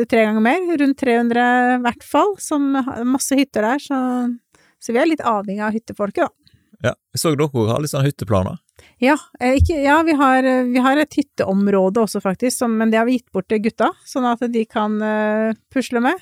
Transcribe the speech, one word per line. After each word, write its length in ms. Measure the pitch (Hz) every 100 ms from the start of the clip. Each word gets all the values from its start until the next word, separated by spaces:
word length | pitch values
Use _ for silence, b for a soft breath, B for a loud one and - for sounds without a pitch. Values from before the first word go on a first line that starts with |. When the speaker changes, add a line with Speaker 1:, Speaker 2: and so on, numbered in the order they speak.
| 240
Speaker 1:
tre 160 | 226
ganger 180 | 214 220
mer, 220 | 226 339 349 311
rundt 200 | 277 277
tre 200 | 262 233
hundre 240 | 240 233 247 247 247 254
i 60 |
hvert 200 | 240 226
fall, 320 | - 285 381 381
som 320 | - 302 277 277
har 280 | 254 -
masse 320 | 247 262 - 269
hytter 260 | 269 220
der, 220 | 214 277
så, 160 | - 269 254 247 240 240 _ b b b
så 140 | - 233
vi 60 |
er 80 | 330
litt 100 | 311
avhengig 400 | - 214 202 202 214
av 100 | 220
hyttefolket, 540 | - 202 202 359 311
da. 20 | _ _ b b -
Speaker 2:
Ja, 80 | 120 - _
jeg 80 | -
så 80 | 170
dere 160 | 139 151 127 110
har 100 | 120
litt 140 | 151
sånn 100 | 139
hytteplaner. 540 | 139 - 104 101 95 - _ b b b
Speaker 1:
Ja, 140 | 247 294 - -
eh, 140 | 254 269
ikke, 220 | - 320
ja, 220 | 277 302
vi 120 | 330 285
har, 240 | 277 262
eh, 220 | 262 254 247
vi 140 | 247
har 160 | 254 285
et 160 | 311 -
hytteområde 840 | - - 196 196 202 202 190 226
også, 180 | 214 208
faktisk, 380 | 196 185 247 -
som, 160 | 240 220
men 160 | 226
det 80 | 220
har 60 | 233
vi 80 | 254
gitt 140 | _
bort 160 | 190 -
til 140 | 220
gutta, 240 | 214 - 240 - -
sånn 200 | 277 247
at 160 | 233 247
de 140 | 233 220
kan, 300 | 233 214 214
eh, 520 | 214 214 214 214 220 220 _
pusle 300 | 269 - 240
med, 160 | 247 359